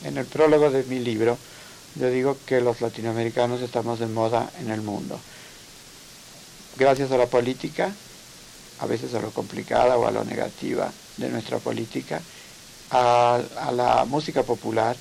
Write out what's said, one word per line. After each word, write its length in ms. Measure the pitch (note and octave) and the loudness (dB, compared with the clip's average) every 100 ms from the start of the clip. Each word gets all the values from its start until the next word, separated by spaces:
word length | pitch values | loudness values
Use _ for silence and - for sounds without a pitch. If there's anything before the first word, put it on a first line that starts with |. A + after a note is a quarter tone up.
En 120 | D3+ C#3+ | -6 -6
el 100 | B2 | -6
prólogo 440 | C#3 D#3 D3+ D3 | 4 6 8 6
de 140 | C3+ | 4
mi 160 | B2+ B2+ | 0 -2
libro, 360 | A#2+ G#2+ A2+ A#2+ - - - - - D3 | -2 2 2 0 -6 -20 -20 -20 -16 -2
yo 120 | B2+ | 0
digo 300 | B2+ C3 C3+ - | 2 0 -2 0
que 140 | B2+ | 2
los 200 | A#2+ A2+ | 2 0
latinoamericanos 800 | A2+ A2 A2+ A2+ A#2 A#2+ A#2+ B2 | -4 -4 -4 -2 -2 0 0 0
estamos 380 | B2 A#2+ A2+ A2+ | -2 -2 -2 -4
de 80 | A2+ | -4
moda 420 | A2 A2+ A#2 - - | 0 0 0 -2 -8
en 100 | F2 | -8
el 100 | A2 | -6
mundo. 380 | G#2+ G2+ C2+ C#2 - - - - - - - - - - - - - - - - | -6 -6 -8 -12 -14 -20 -20 -20 -20 -20 -20 -20 -20 -20 -20 -20 -20 -20 -20 2
Gracias 340 | C3 C#3 C3+ | 4 4 2
a 80 | C3 | 2
la 80 | A#2+ | 4
política, 680 | B2+ A#2+ B2+ - D#3 F3+ G3+ - - - - - - - - | 4 2 -4 -8 -4 -4 -4 -18 -20 -20 -20 -20 -20 -20 -10
a 80 | - | -6
veces 260 | A#2 C3 | -4 -4
a 60 | A#2+ | -6
lo 100 | A2 | -4
complicada 680 | - G#2 G2+ - A#2 B2 B2 | -6 -8 -10 -2 2 4 4
o 80 | A2+ | 2
a 60 | |
lo 120 | G#2+ | 0
negativa 680 | G#2+ G#2+ - - - - F#2+ - - - | -4 -4 -6 -6 -4 -2 -4 -8 -18 -8
de 120 | B2+ | -6
nuestra 300 | A#2+ A2+ A#2+ | -6 -6 -6
política, 640 | B2+ A2+ A#2 C3 C3 D#3+ E3+ - - - - - - | -4 -6 -6 -8 -8 -10 -10 -20 -20 -20 -20 -20 -2
a, 480 | B2+ B2 A#2+ A#2+ B2 - - | 2 4 6 4 2 -2 -6
a 120 | C3 | -4
la 320 | B2 B2 A#2+ | 0 2 4
música 400 | B2 C#3+ D3+ D3 | 2 -2 -2 -2
popular 520 | B2 A#2 A2 A2 A2+ B2 | 0 -2 -2 0 0 -2